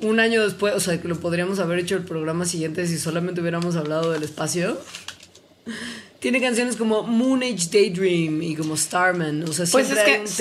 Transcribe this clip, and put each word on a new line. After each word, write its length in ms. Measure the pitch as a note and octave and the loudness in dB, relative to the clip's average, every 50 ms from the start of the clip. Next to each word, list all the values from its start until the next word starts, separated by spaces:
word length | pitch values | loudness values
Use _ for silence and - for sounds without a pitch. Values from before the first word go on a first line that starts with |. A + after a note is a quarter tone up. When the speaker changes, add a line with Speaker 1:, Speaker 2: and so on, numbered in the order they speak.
Speaker 1:
un 200 | A3+ G#3+ A3 A3+ | 0 2 4 4
año 220 | A3+ A#3 A#3 A3 G#3+ | 4 4 4 4 2
después, 300 | G3 F3 - G3+ G#3 G#3 | 2 0 0 0 0 2
o 60 | G3 | 2
sea, 200 | F3 F#3 E3+ - | 0 0 0 -2
que 80 | - E3+ | -2 -4
lo 100 | E3 D#3 | -4 -2
podríamos 400 | - E3+ E3+ E3+ F3 F#3+ G3 G3 | -2 -2 0 0 0 0 0 0
haber 220 | F3 E3 F3 F3+ | 0 0 0 0
hecho 160 | F3 F3+ G3 | 0 0 -2
el 80 | F3+ F3 | -2 -2
programa 400 | - E3 D#3+ D#3 D#3+ E3 F3 F3+ | -4 -6 -4 -2 -2 -2 -2 -2
siguiente 420 | E3+ F3 E3 D#3+ D#3+ D#3 F3+ F3 | -2 -2 -2 -4 -4 -2 -2 -2
si 120 | E3+ E3+ D3 | -2 -2 -2
solamente 420 | - E3 D#3+ E3+ F3 F#3 F3 F3 | -2 -2 -2 -2 -2 -2 -2 -2
hubiéramos 340 | E3+ E3+ E3+ E3+ F3 F3 E3+ | -2 -2 -2 -2 0 0 0
hablado 380 | E3 D3 D3+ D#3 D#3+ E3 E3 | 0 -2 -2 0 0 0 0
del 100 | D#3+ D#3 | 0 -2
espacio. 560 | D3+ D3+ - - D#3 D3+ - F3 F3 G#3+ - C5+ - - - - - - - - - - - - - _ _ _ - A#3 A3 - A#3 A#3+ A#3 - - - - - | -2 -4 -4 -4 -4 -2 -2 -2 -2 -2 -2 -4 -8 -12 -16 -16 -14 -16 -18 -18 -20 -20 -20 -20 -20 _ _ _ -14 -12 -10 -10 -10 -12 -12 -14 -16 -20 -10 -4
Tiene 200 | - B3 A#3+ C4 | -2 0 2 2
canciones 360 | B3 B3 A3+ A#3 B3 B3 A3+ | 2 2 2 0 0 0 -2
como 260 | A3 A3+ A3 A3 G#3+ | 0 0 2 2 2
Moon 400 | - A#3 A#3 A3+ B3+ C4 C4 B3+ | 2 2 2 2 4 4 2 2
Age 260 | B3+ B3 G#3+ F3 E3+ E3 | 0 0 -2 -2 -2 2
Daydream 680 | - G#3 G3+ G#3+ E3+ F3+ F#3+ F3+ F3 E3+ E3 D#3 D#3 D#3 | 4 4 4 4 2 0 2 2 2 2 2 0 0 -2
y 120 | E3+ E3 D3+ | -2 -4 -4
como 220 | D#3 D#3+ D#3 D#3 | -4 -4 -2 -2
Starman, 640 | D3+ - - - F3+ F3+ F#3 F3+ F3 D#3+ D3+ D3+ D3+ E3+ D#3+ | -2 -2 0 2 2 2 2 2 0 -2 -2 -2 -2 -2 -2
o 40 | C#3+ | -2
sea, 100 | E3+ F3 E3+ | -2 0 2
Speaker 2:
Pues 140 | - C4 - | 4 2 2
Speaker 1:
siempre 120 | C#4 C#4 G#3+ | 2 2 4
Speaker 2:
es 60 | G#3 | 4
que, 80 | - - | 4 4
Speaker 1:
hay 60 | G#3 | 2
un 80 | G#3 G#3 | 0 -4
Speaker 2:
sí. 80 | E3+ - | -2 2